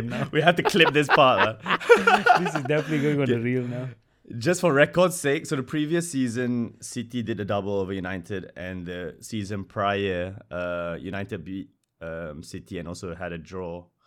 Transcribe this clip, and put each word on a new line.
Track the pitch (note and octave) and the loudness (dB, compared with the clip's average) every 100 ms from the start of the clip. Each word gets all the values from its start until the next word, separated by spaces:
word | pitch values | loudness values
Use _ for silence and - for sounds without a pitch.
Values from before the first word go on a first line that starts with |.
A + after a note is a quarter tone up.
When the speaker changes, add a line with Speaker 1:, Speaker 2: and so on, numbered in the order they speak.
Speaker 1:
game | A#2 | 2
now. | A#2+ C#3 | -4 -2
Speaker 2:
We | D3 | 2
have | D#3+ F3 | 4 4
to | |
clip | - G3+ D#3 | 2 4 6
this | C#3+ D3 | 4 4
part, | F#4+ C3 G#2 A2 A2+ | 6 8 6 2 0
lah. | F3+ - | -2 0
Speaker 1:
<laughs> | - A#4 - F#4 A#4 - | 6 6 8 4 6 4
This | F3+ E3+ | 2 -2
is | |
definitely | C3 D3+ D3 D#3 | 0 0 0 0
going | D3 D3 | 2 2
on | C3 | 2
the | A#2 | 2
Speaker 2:
Okay. | |
Speaker 1:
reel | A#2+ B2+ | 0 -2
now. | B2 A#2+ C3 A#2 _ _ - A#2 | -2 -6 -8 -12 _ _ -14 -4
Speaker 2:
Just | B2 F3 | -2 2
for | F3 | 4
record's | C#3 D3+ - F3+ F3 | 4 4 4 2 2
sake, | C#3+ D3+ - | 0 -2 -2
so | D3 | -4
the | |
previous | B2+ D3+ D3+ E3+ E3+ | -4 -4 -2 -2 -2
season, | C3+ B2+ A#2 B2 A#2+ A2+ - | -2 -2 -2 -2 -2 -4 -8
City | - B2+ A#2 B2 | -10 -10 -8 -6
did | A2 G#2 | -4 -4
a | G2+ | -4
double | G2+ G2 G2+ | -4 -2 -2
over | F#2 | -2
United, | G2 F2+ F#2+ F2 G2 - - | -4 -6 -8 -8 -10 -10 -12
and | F2+ F#2 F2 | -10 -8 -10
the | F2 E2+ - | -10 -10 -12
season | - A2 G2+ G#2 F#2+ | -10 -8 -6 -8 -8
prior, | - G2+ G2+ G2 F2+ F2+ G2+ - | -2 0 0 0 -2 -4 -8 -10
uh, | F2 F2 F2 E2+ E2 | -6 -4 -4 -6 -8
United | F#2 G2 G2 G2 | -8 -8 -8 -10
beat, | D#2 G2 - _ _ _ | -10 -12 -12 _ _ _
um, | E2 E2 E2 D2+ | -12 -10 -10 -12
City | G2+ F#2 - F2+ | -14 -14 -10 -10
and | E2 | -8
also | F2 F2+ | -10 -10
had | E2+ F2+ | -8 -8
a | E2+ | -10
draw. | D#2 F#2 F2 F2 E2+ _ | -10 -10 -10 -10 -14 _